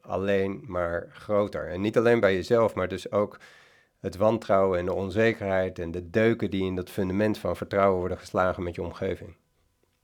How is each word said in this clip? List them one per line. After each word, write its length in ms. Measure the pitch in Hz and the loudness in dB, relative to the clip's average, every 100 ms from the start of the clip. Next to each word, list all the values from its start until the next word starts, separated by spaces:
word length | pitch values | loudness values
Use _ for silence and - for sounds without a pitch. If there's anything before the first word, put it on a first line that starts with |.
alleen 640 | - 92 98 98 98 98 - | -6 -4 0 0 0 -4 -6
maar 420 | 90 85 85 - | -4 -2 -4 -8
groter. 560 | - - 104 104 76 76 | -14 -2 0 0 -4 -6
En 120 | 87 | -2
niet 180 | 104 120 | 0 2
alleen 220 | 113 117 | 4 6
bij 140 | 101 | 4
jezelf, 400 | 95 87 120 110 | 2 2 4 4
maar 140 | - 92 | 0 -4
dus 240 | 90 - | -4 -2
ook 260 | 104 101 - - - - _ _ _ | 0 -2 -4 -20 -20 -20 _ _ _
het 180 | 98 90 | -8 0
wantrouwen 600 | 107 113 - 98 95 90 | 2 2 2 4 4 2
en 60 | |
de 100 | 90 | 0
onzekerheid 840 | 87 95 95 113 110 98 95 92 90 | -2 -2 2 2 2 0 0 -2 -4
en 120 | 85 | -8
de 200 | 87 85 | -8 -2
deuken 400 | 110 113 110 101 | 2 4 2 0
die 140 | 95 | -2
in 120 | 92 92 | -2 -2
dat 140 | 90 | -6
fundament 480 | - 95 95 107 104 | -4 -2 2 0 0
van 180 | 90 85 | -4 -4
vertrouwen 420 | - 98 98 92 | -2 2 4 2
worden 200 | 90 - | -2 -6
geslagen 440 | - 101 92 87 | -4 0 0 0
met 120 | 87 | -6
je 80 | 87 | -6
omgeving. 540 | 87 - 95 90 92 - _ _ _ _ _ _ | -8 -6 -6 -6 -10 -20 _ _ _ _ _ _